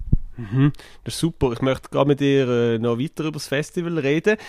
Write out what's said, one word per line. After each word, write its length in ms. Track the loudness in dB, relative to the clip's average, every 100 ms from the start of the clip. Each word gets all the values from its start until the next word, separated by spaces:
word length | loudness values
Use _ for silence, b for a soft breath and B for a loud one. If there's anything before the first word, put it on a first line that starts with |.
| 0 0 0 -10
Mhm, 360 | -4 2 2 0 B B
das 100 | -10
ist 60 | -4
super. 320 | -4 0 -2
Ich 100 | 0
möchte 280 | 0 -2 -2
gerade 180 | 0 2
mit 100 | 4
dir, 300 | 4 4 4
äh, 300 | 2 2 0
noch 200 | 0 -2
weiter 260 | -4 -4
über 80 | -6
das 140 | -6 -4
Festival 520 | -4 -4 -6 -4 -2
reden. 380 | 0 0 2 0